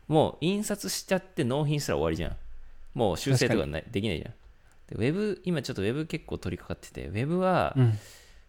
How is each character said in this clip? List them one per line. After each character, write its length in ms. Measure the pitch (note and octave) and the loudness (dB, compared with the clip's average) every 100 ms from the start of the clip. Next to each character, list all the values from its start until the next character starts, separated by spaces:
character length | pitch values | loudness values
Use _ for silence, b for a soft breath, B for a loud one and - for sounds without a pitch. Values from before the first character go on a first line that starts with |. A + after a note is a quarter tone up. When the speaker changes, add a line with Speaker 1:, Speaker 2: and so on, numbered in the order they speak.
| - | 2
Speaker 1:
も 260 | D3+ G#2 | 4 4
う 40 | - | 2
印 220 | E3+ G3+ | -2 0
刷 260 | G#3+ G3+ - | -2 -4 -4
し 140 | - | -6
ち 100 | - | 0
ゃ 40 | F#3 | -2
っ 40 | |
て 220 | - - | 0 -2
納 240 | A#2+ C#3+ D3 | 0 2 2
品 140 | D3 | 0
し 60 | - | 0
た 80 | |
ら 20 | D2 | 2
終 80 | |
わ 60 | E2 | 2
り 40 | D#2 | 0
じ 80 | |
ゃ 40 | D#2 | -2
ん。 80 | - - - - - - | -6 -8 -10 -12 -14 -10
も 200 | - G#2+ | 0 2
う 20 | D#2 | 2
修 200 | C3+ B2+ | 2 4
正 120 | B2 | 4
と 100 | G#2 | 2
か 80 | C#2+ | 0
な 120 | D2+ | -4
い、 40 | |
Speaker 2:
確 0 | |
か 40 | - | -4
に。 40 | |
Speaker 1:
で 100 | G2+ | -4
き 60 | A2+ | -2
な 60 | |
い 40 | D#2+ | -2
じ 60 | |
ゃ 40 | - | -6
ん。 40 | - - - - - - | -14 -20 -20 -20 -20 -12
で、 200 | - A#2+ | -2 0
ウ 20 | |
ェ 40 | |
ブ、 260 | F#3 G#3+ - | 0 -2 -2
今 180 | F3+ D#3 | -2 -2
ち 80 | - | -2
ょ 20 | |
っ 40 | G2 | -2
と 40 | |
ウ 40 | G2 | 0
ェ 80 | |
ブ 120 | C#3+ D#3 | -2 -4
結 200 | - - | -8 -6
構 100 | F2 | -6
取 200 | F#2 F2+ | -4 -6
り 20 | |
掛 200 | - F2 | -6 -10
か 80 | - | -10
っ 60 | |
て 0 | |
て、 160 | - C#2 | -10 -6
ウ 40 | |
ェ 140 | G#2 C#3+ | -2 0
ブ 120 | F3+ | 2
は、 340 | F#3 E3 D#2+ | 4 4 2
Speaker 2:
う 80 | C3+ | 4
ん。 160 | A#2+ G#2+ B B B B | 4 4 B B B B